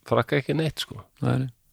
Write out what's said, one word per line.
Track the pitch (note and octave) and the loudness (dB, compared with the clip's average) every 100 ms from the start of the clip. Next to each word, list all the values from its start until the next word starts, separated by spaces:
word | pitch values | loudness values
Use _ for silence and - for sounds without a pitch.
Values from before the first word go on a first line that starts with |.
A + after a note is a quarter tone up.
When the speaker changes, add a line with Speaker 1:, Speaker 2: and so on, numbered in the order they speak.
Speaker 1:
Frakka | - A#2 - C#3+ | 0 0 2 0
ekki | - D3 | 0 0
neitt, | D#3 - | 0 -2
sko. | - - - - | -8 -10 -16 -4
Speaker 2:
Nei, | B2+ B2+ | 0 0
nei. | C3 - _ | -2 -8 _